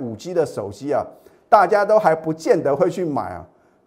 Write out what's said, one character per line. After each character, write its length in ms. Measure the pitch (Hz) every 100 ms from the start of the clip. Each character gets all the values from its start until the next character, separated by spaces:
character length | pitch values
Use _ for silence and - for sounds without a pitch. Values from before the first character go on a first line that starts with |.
五 100 | 123 107
G 180 | 170
的 100 | 175
手 260 | 147 123 101
机 220 | 107 139
啊， 140 | 123 - - - _ -
大 160 | 214
家 200 | 175 208
都 140 | 202 214
还 160 | 196
不 200 | 160 160
见 260 | 160 - 180
得 140 | 139
会 160 | 135 180
去 140 | -
买 280 | 170 127 92
啊， 140 | 87 82 _ _ _